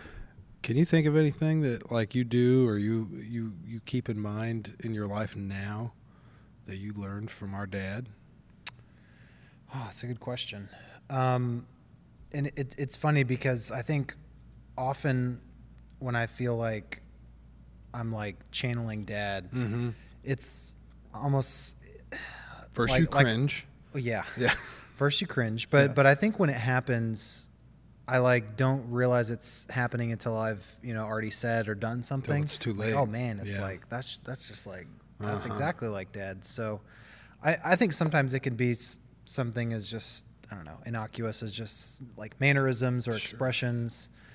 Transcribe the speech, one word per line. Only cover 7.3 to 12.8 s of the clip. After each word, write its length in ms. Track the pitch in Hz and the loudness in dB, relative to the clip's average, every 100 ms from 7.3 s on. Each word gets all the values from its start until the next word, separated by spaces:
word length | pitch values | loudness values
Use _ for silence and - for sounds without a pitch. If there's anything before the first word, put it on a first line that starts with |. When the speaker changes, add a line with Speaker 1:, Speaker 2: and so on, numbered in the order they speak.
Speaker 1:
from 220 | - 101 98 | -10 -8 -6
our 100 | 101 | -4
dad? 420 | 98 95 104 127 - - - - - - - - - - - - - - - - | -4 -4 -6 -8 -14 -20 -20 -20 -10 -10 -10 -20 -20 -20 -20 -20 -20 -20 -20 -12
Speaker 2:
Oh, 80 | 131 110 | -8 -8
that's 180 | - | -6
a 40 | 120 | -6
good 120 | 120 | -6
question. 500 | - 120 - 104 98 - - - - | -6 -6 -6 -10 -12 -16 -20 -18 -4
Um, 560 | 131 127 127 123 120 - - - - - - - | 2 4 4 2 -2 -6 -20 -20 -20 -20 -20 -8
and 160 | 147 143 - | -4 -2 -2
it, 200 | 131 | -6
it's 180 | - | -4